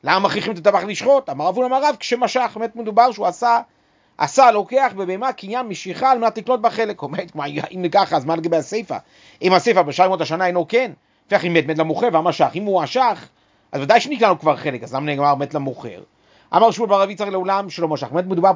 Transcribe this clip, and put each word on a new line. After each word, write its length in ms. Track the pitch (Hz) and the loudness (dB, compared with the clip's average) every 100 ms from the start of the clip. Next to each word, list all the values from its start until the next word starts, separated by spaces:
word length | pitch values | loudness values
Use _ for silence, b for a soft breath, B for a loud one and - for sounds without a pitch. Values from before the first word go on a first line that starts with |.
למה 140 | - 185 | 0 2
מכריחים 340 | 196 208 185 | 2 -2 -6
את 60 | 170 | 0
הטבח 260 | 185 190 | 2 2
לשחוט? 460 | 196 - 226 277 269 | 0 -2 2 2 0
אמר 160 | 139 160 | -4 -2
רב 100 | 190 | 0
הונא 100 | 254 | 0
אמר 220 | 262 294 | 0 0
רב, 80 | - | -2
כשמשך, 580 | - 240 240 254 240 214 | -4 -2 0 0 -2 -4
באמת 200 | 226 233 | -8 -6
מדובר 360 | 220 214 247 | 0 4 4
שהוא 140 | 202 214 | 2 -4
עשה, 340 | - 240 233 240 _ _ _ _ - | -2 0 0 -2 _ _ _ _ -6
עשה 320 | - - 254 | -2 6 6
לוקח 420 | 208 196 254 262 196 | 6 0 0 0 -2
בבהמה 360 | 185 190 254 | -6 -4 -6
קניין 340 | - 196 240 240 | -6 -8 -8 -6
משיכה 440 | 180 190 170 262 | -10 -10 -2 2
על 80 | 247 | 2
מנת 200 | 226 220 | 2 -2
לקנות 240 | 202 254 | -2 0
בה 80 | 226 | 0
חלק. 320 | 220 220 - | 0 -2 -4
אומרת, 320 | 139 156 175 | -8 -8 -8
מה, 100 | 156 143 | -8 -8
אם 420 | 147 - 180 175 | -6 -8 -6 0
ככה, 240 | 196 185 160 | 2 2 0
אז 80 | |
מה 120 | 131 165 | -2 -4
לגבי 200 | 165 165 | -2 -2
הסיפא? 420 | 139 220 214 120 b b b b | -2 -6 -6 -10 b b b b
אם 100 | 180 | 2
הסיפא 300 | 185 240 190 | 2 4 2
בשאר 240 | 147 135 185 | 2 2 2
ימות 140 | 185 | 2
השנה 260 | 139 165 185 | -2 -2 0
אינו 220 | 180 165 | 0 0
כן, 240 | 233 254 - _ _ _ | 0 -2 -6 _ _ _
וכי 180 | 196 170 | -2 2
מת, 180 | 170 135 | 2 2
מת 120 | 156 | 0
למוכר 300 | 160 175 233 | -2 0 0
והמשך. 380 | 165 170 147 147 | 2 0 2 0
אם 100 | 180 | 0
הוא 180 | 208 185 | -2 -2
משך, 460 | 143 254 247 185 - _ _ _ _ | 0 0 0 -2 -8 _ _ _ _
אז 100 | 139 | -4
ודאי 180 | 139 226 | 2 2
שנקרא 280 | 269 269 214 | 2 2 2
לו 100 | 175 | 2
כבר 180 | 151 143 | 0 0
חלק, 260 | 151 123 | -2 -6
אז 120 | 113 | -6
למה 120 | 131 147 | -6 -4
נאמר 280 | 139 143 | 0 0
מת 200 | 139 139 | 0 -2
למוכר? 460 | 151 139 120 120 90 - b b b b | -4 -6 -8 -12 -16 -20 b b b b
אמר 160 | 180 226 | 4 4
שמואל 180 | 220 220 | 4 2
בר 140 | 196 | 2
רב 80 | 196 | 2
יצחק 180 | 190 202 | -2 -6
לעולם 420 | 190 185 196 196 | -4 -2 -2 -4
שלא 180 | 175 165 | -6 -4
משך. 200 | 143 131 | -4 -4
באמת 140 | 156 185 | -4 -4
מדובר 240 | 180 190 | 2 2